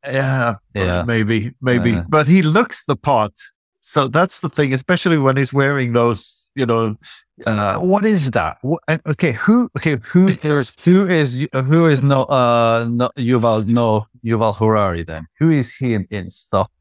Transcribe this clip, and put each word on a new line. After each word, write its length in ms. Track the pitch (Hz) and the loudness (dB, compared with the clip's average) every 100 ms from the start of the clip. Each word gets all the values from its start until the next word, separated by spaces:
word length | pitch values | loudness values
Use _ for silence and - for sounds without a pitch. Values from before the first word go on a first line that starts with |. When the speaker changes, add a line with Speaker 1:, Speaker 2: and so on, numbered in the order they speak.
| 139 | -6
Speaker 1:
Yeah, 500 | 135 135 131 120 98 _ 101 | -4 -2 0 -2 -4 _ -4
Speaker 2:
Yeah. 280 | 90 87 | -2 -2
Speaker 1:
maybe, 500 | 117 113 107 113 113 - | -2 -2 0 -2 -4 -4
maybe. 300 | 127 123 117 | 0 2 2
Speaker 2:
Yeah. 120 | 90 87 | -2 0
Speaker 1:
But 200 | 156 143 | 0 4
he 140 | 190 | 4
looks 440 | 156 196 247 - - | 4 0 0 -4 -4
the 100 | 135 | -4
part. 380 | 147 120 104 - - _ _ _ | 0 0 0 -6 -16 _ _ _
So 280 | - 151 135 | -4 -2 0
that's 340 | 151 185 - | 0 0 -2
the 80 | 156 | -4
thing, 240 | - 139 | -2 0
especially 460 | 131 - 175 180 160 | -2 0 0 2 2
when 180 | 135 135 | 2 2
he's 160 | 131 | 0
wearing 400 | 139 139 139 120 | 0 0 0 0
those, 580 | 120 117 107 - - - 139 | 2 2 0 -6 -12 -12 -4
you 100 | 120 | 0
know, 300 | 113 113 110 - - _ - - | 0 -2 -6 -14 -20 _ -10 -4
Speaker 2:
Uh, 320 | 107 101 101 | -2 -2 -2
what 260 | 180 202 | 0 0
is 280 | 214 196 135 | 2 0 0
that? 260 | - 78 - | -2 -4 -6
Wha-, 160 | 131 165 - | -6 -4 -4
uh, 100 | 160 160 | -4 -4
okay, 280 | 143 165 | -2 -2
who? 360 | 107 - 240 240 - | 0 2 2 0 -4
Okay, 200 | 160 131 | -4 -4
who 260 | - 180 190 | -2 2 2
<laughs> 160 | 180 | 0
is? 300 | 151 147 123 - 175 | -2 -2 -2 -2 2
Who 220 | 190 185 | 2 2
is? 400 | 170 139 127 147 | 0 0 -4 -4
Uh, 80 | 131 | -4
who 240 | 131 160 165 | 2 4 4
is? 160 | 135 | 4
No, 220 | 139 139 | 2 2
uh, 640 | - 135 120 120 117 113 117 | 2 2 2 4 2 0 -2
no, 220 | 120 123 - | -2 -2 -2
Yuval, 520 | 120 123 117 110 107 | 0 2 2 2 0
no, 400 | 120 117 107 107 _ 113 | 0 2 0 -4 _ -4
Yuval 300 | 113 110 101 | 0 0 0
Harari. 460 | 110 107 98 85 | 0 2 0 -4
Then 240 | 82 80 80 _ | -8 -12 -14 _
who 140 | 160 | 0
is 240 | 147 120 - | 2 -2 -4
he 180 | 127 | -2
in, 140 | 107 90 | -2 -4
in 220 | 104 87 | -8 -10
Star 360 | - - 98 98 _ | -14 -4 -2 -2 _